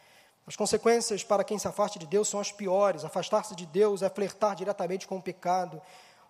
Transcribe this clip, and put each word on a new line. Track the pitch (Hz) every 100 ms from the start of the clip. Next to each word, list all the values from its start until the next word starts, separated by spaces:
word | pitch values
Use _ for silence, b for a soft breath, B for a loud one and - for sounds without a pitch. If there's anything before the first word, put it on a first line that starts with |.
| b b b b -
As | -
consequências | 208 - 233 233 220 196
para | - 202
quem | 185 208
se | 190
afaste | 180 202 190
de | 160
Deus | 190 208
são | 202
as | 202
piores. | - 196 190 202 165
Afastar-se | 147 - - 214 -
de | 180 175
Deus | 165 208 196
é | 190
flertar | 190 196 - 214 185
diretamente | 185 196 175 190 -
com | 190
o |
pecado, | 180 180 175 185 175 156 B B B B